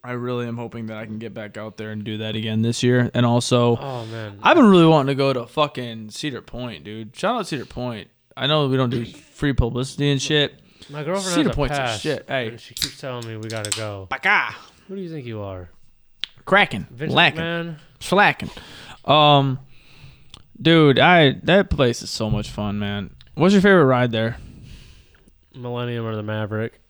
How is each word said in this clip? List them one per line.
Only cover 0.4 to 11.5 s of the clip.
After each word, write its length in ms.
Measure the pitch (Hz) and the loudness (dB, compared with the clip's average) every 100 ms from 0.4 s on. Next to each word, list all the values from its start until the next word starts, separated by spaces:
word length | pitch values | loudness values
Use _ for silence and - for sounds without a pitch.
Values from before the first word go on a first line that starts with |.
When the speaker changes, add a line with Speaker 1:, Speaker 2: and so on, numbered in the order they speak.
| 120 | -6
Speaker 1:
am 100 | 117 | -8
hoping 300 | 117 117 110 | -10 -10 -10
that 100 | 107 | -12
I 80 | |
can 140 | 110 107 | -10 -12
get 140 | 113 | -12
back 240 | 117 104 104 | -12 -14 -12
out 200 | 107 104 | -14 -12
there 140 | 107 | -10
and 120 | 107 | -8
do 160 | 104 107 | -8 -8
that 160 | 110 | -6
again 260 | 110 110 110 | -6 -2 0
this 180 | 113 117 | 0 2
year. 300 | 123 123 120 | 2 4 2
And 100 | 117 | 2
also, 520 | 120 120 - 123 120 117 | 2 2 2 4 4 2
Speaker 2:
Oh, 280 | 139 123 110 | -4 -10 -10
man. 320 | 113 107 101 | -12 -12 0
Speaker 1:
I've 140 | 220 | 4
been 100 | 330 220 | 8 8
really 180 | 180 160 | 10 8
wanting 200 | 156 135 | 6 2
to 80 | |
go 160 | 135 139 | 0 0
to 120 | 127 | 0
fucking 640 | 117 - 147 135 120 113 107 | -4 -2 -2 -2 -10 -12 -14
Cedar 320 | - 151 117 | -10 -8 -10
Point, 420 | - 120 123 90 | -14 -12 -12 -12
dude. 320 | 82 110 110 | -14 -12 -14
Shout 200 | - 190 | -6 -4
out 120 | 240 185 | -4 -6
Cedar 180 | 139 | -8
Point. 440 | - - 123 110 - _ _ | -8 -8 -8 -8 -14 _ _
I 120 | - 131 | -8 -2
know 200 | 156 139 | 0 2
we 100 | 131 | 2
don't 120 | 123 | 0
do 160 | 120 | -2
free 480 | 117 - _ - 143 | -6 -14 _ -4 -2
publicity 560 | 127 117 123 131 - 143 | 0 -2 -4 -8 -2 -2
and 80 | 139 | 0
shit. 380 | - 151 139 - _ _ - | 0 0 0 -6 _ _ -18
Speaker 2:
My 140 | 143 | -12
girlfriend 320 | 151 196 185 | -6 -6 -2
Speaker 1:
Cedar 140 | 175 | 0
Speaker 2:
has 40 | 254 | 0